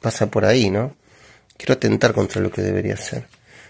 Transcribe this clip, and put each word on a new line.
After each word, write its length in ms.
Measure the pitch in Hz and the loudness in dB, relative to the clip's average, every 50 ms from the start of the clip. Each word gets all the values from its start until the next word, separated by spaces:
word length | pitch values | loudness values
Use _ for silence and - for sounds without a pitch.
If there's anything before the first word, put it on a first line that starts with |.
pasa 300 | - 113 - - 110 104 | -6 -4 -2 -2 -2 0
por 140 | - 110 98 | 0 2 4
ahí, 240 | 101 120 131 110 95 | 4 4 4 4 2
¿no? 260 | 95 104 120 143 - _ _ _ _ - - - - _ _ _ - - | 2 0 -2 -4 -8 _ _ _ _ -20 -20 -20 -20 _ _ _ -20 -8
Quiero 160 | - - 131 | -2 -2 0
atentar 380 | - - 110 107 104 - 117 | 2 2 2 2 4 2 2
contra 280 | 107 - 101 95 - 98 | 2 2 0 0 0 -2
lo 100 | 98 95 | -2 -2
que 120 | - 98 | -2 -2
debería 340 | 98 98 98 98 98 101 101 | -2 -2 -2 -2 -2 -2 -4
ser. 320 | 101 - - - 120 - - - _ _ _ - - - | -6 -8 -10 -10 -10 -12 -12 -20 _ _ _ -20 -20 -20